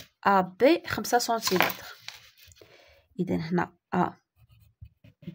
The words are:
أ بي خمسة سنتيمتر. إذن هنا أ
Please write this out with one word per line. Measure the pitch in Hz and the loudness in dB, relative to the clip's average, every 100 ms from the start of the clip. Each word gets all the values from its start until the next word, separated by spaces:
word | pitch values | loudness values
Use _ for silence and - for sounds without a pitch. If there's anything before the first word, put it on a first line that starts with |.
| - _ 196 | -20 _ 2
أ | 196 | 2
بي | 185 - 262 339 - | 2 2 4 4 -2
خمسة | - 214 240 | -8 0 0
سنتيمتر. | 240 226 - 185 - - - - - - - _ - - - - _ _ _ - | 0 -2 0 2 0 -2 -14 -18 -20 -20 -20 _ -20 -20 -20 -20 _ _ _ -8
إذن | 180 175 | -4 -4
هنا | 160 175 175 _ _ | -2 -2 -4 _ _
أ | 180 - - _ _ _ _ _ _ - _ - _ - | -2 -2 -4 _ _ _ _ _ _ -20 _ -20 _ -18